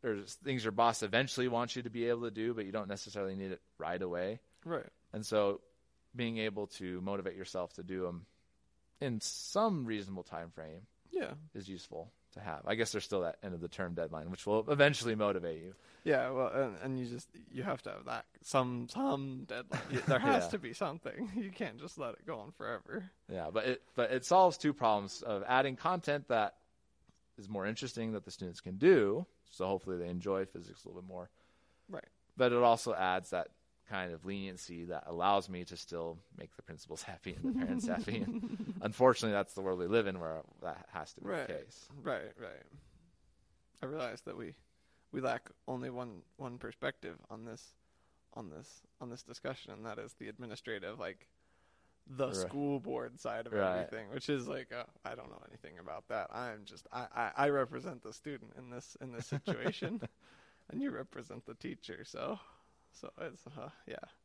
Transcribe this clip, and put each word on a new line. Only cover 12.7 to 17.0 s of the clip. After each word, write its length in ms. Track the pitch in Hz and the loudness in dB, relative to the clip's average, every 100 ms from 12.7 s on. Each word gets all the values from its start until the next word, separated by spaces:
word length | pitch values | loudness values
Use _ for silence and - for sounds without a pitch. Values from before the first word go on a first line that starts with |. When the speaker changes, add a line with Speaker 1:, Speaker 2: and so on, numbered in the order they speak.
| 110 | 2
Speaker 1:
guess 160 | 110 | 2
there's 120 | 107 | 0
still 180 | - 98 | 0 0
that 140 | 85 - | 0 -2
end 120 | 101 | -6
of 60 | 87 | -4
the 80 | 85 | -6
term 260 | - 92 | -2 -2
deadline, 360 | 85 82 80 80 | 0 -2 -2 -6
which 160 | 90 - | -6 2
will 180 | 107 110 | 2 4
eventually 440 | 143 143 143 117 | 8 8 8 2
motivate 460 | 110 104 98 85 80 | 4 4 4 0 -4
you. 120 | 85 95 - - | -8 -14 -20 -6
Speaker 2:
Yeah, 260 | 165 135 123 | 2 4 4
well, 180 | 131 127 | 2 2
and, 280 | 131 135 90 | 2 0 0
and 160 | 131 | -4
you 80 | 131 | -4